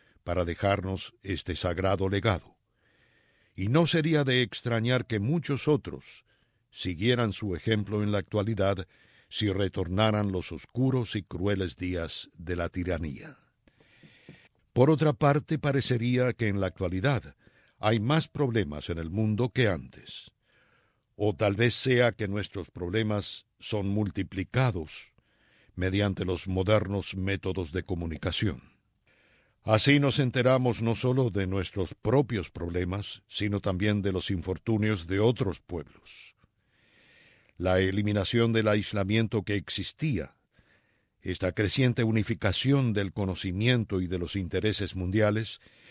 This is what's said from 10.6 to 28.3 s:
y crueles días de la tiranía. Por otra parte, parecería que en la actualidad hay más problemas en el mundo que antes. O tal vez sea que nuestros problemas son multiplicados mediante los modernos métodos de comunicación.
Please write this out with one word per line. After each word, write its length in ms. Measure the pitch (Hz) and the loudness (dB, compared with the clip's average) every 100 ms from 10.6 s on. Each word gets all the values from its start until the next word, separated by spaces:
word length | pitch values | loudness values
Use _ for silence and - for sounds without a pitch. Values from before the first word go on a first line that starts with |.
| - 120 131 127 110 107 | -10 -2 0 0 -2 -6
y 40 | |
crueles 540 | - 85 101 98 90 - | -8 -4 -2 0 -2 -4
días 540 | 90 87 80 - - - | -4 -4 -4 -8 -12 -14
de 180 | 82 87 | -6 -4
la 140 | 85 | -4
tiranía. 680 | 92 87 82 80 65 - - _ _ _ _ _ _ - - - - - _ _ | -4 -4 -4 -4 -8 -14 -20 _ _ _ _ _ _ -20 -20 -20 -20 -20 _ _
Por 180 | 120 135 | 4 6
otra 220 | 151 156 | 6 2
parte, 480 | 131 147 147 - 156 | 4 4 2 0 -2
parecería 720 | 147 135 - 120 120 123 127 | 0 0 0 0 0 2 0
que 160 | - 110 | 0 0
en 140 | 98 | 0
la 60 | 92 | -2
actualidad 680 | - 92 92 120 123 - - _ _ _ _ | -2 -4 0 0 0 -4 -16 _ _ _ _
hay 220 | 107 113 | 0 2
más 300 | 110 156 - | 2 0 0
problemas 600 | - 139 113 78 73 - | -2 0 0 -2 -4 -6
en 100 | 85 | -6
el 100 | 82 | -4
mundo 400 | 98 110 104 127 | -2 0 0 0
que 180 | - 110 | 0 0
antes. 640 | 82 64 - - - - _ _ _ _ _ _ _ _ - | 0 -6 -18 -18 -18 -18 _ _ _ _ _ _ _ _ -2
O 180 | 104 92 | -2 2
tal 200 | 104 101 | 0 2
vez 180 | 120 | 2
sea 400 | - 131 123 120 | 2 2 4 4
que 160 | 107 101 | 2 -4
nuestros 420 | 104 95 101 82 | -4 -6 -8 -10
problemas 760 | - 87 107 107 104 95 - - _ | -8 -2 0 0 -2 -4 -10 -16 _
son 300 | - 107 98 | -6 -4 0
multiplicados 1200 | 101 101 98 90 95 92 127 131 90 78 - - _ _ _ _ _ _ - | 0 0 -2 -4 -4 -2 2 2 0 -6 -12 -18 _ _ _ _ _ _ -4
mediante 480 | 92 95 104 92 | 0 2 2 0
los 240 | 92 87 - | -2 -2 -2
modernos 680 | 92 95 107 95 101 - | 0 2 2 2 -4 -6
métodos 600 | 95 95 98 98 87 80 | -6 -4 -2 -4 -4 -4
de 100 | 87 | -6
comunicación. 800 | - 87 85 76 92 | -4 -4 -4 -4 -4